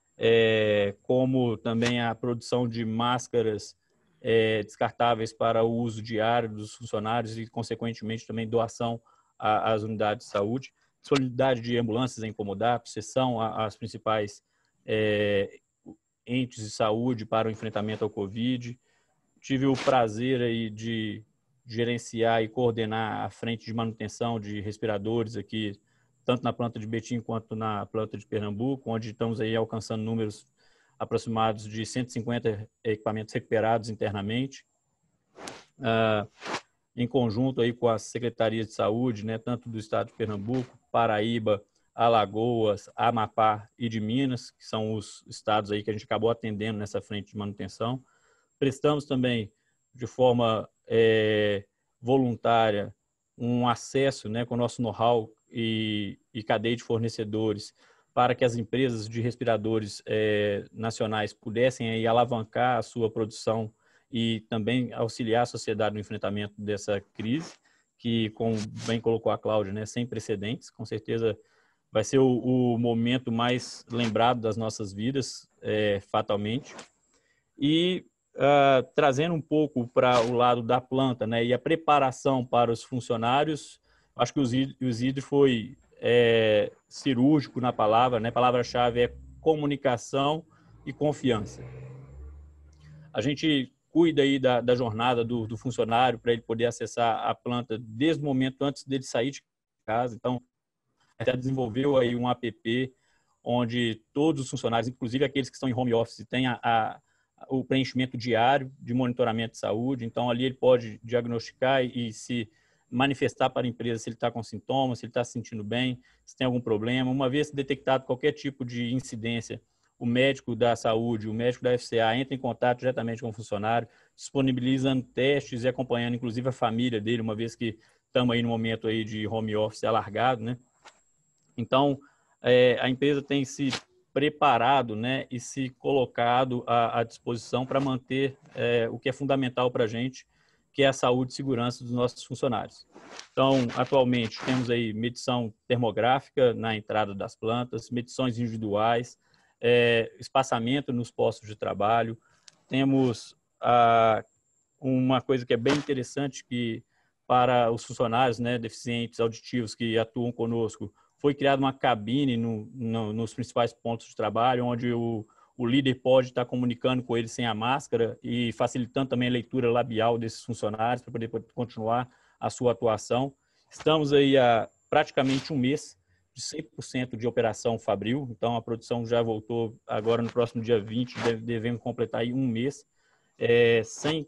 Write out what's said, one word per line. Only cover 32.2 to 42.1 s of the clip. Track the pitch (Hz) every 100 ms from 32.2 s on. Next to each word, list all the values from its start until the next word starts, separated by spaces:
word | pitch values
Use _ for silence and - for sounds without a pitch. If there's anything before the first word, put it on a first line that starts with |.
| 113 120 113 104 110 _
equipamentos | 113 107 113 107 107
recuperados | 120 - 110 110 117 110
internamente, | 104 110 101 101 120 135 - _ _ _ _ _ _ _ - - - - -
ah, | 120 113 110 107 104 _ - - _ _ _
em | - 120
conjunto | 135 120 107 131 127
aí | 120
com | 120 120
as | 107
secretarias | - 117 120 - 113 113 104
de |
saúde, | - 104 113 127 104
né, | 110 113
tanto | - 120 120
do | 113
estado | 101 110 104
de |
Pernambuco, | - 107 104 104 127 123 _ _
Paraíba, | 123 113 107 113 117 110 101 - _ _
Alagoas, | - 117